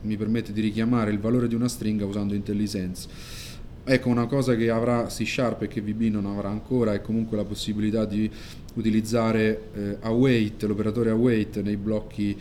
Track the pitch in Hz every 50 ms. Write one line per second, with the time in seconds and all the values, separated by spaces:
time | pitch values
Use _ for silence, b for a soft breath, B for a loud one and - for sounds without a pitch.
0 | - 107 107 101 107 107 113 117 110 107 104 107 107 107 101 110 113 117 123 120
1 | 110 104 107 101 101 113 120 127 123 117 113 113 123 123 120 - 107 107 107 104
2 | 101 98 101 104 104 101 101 101 98 107 104 104 107 101 - 98 90 90 92 -
3 | - - B B B B B B B B B B B B - - - 135 135 127
4 | - 123 120 120 120 120 139 139 127 131 120 110 117 113 113 113 117 120 120 120
5 | 110 - - - 110 - - - 127 117 113 - 107 101 - 113 101 104 104 110
6 | 113 113 107 104 98 98 101 101 98 98 104 107 - - 127 127 117 107 104 98
7 | - - 110 113 113 113 110 104 101 98 104 - - 110 104 104 104 107 104 113
8 | 110 101 101 104 107 107 B B B B B B B B - 117 107 113 107 110
9 | 107 107 117 117 113 113 113 110 110 110 110 107 - - - 104 101 101 101 -
10 | - 113 113 120 135 135 123 113 107 104 104 - - 104 104 101 104 107 107 120
11 | 117 113 110 113 120 127 117 110 107 107 - 104 98 101 104 101 98 107 110 107
12 | 107 - - 104 104 101 101 101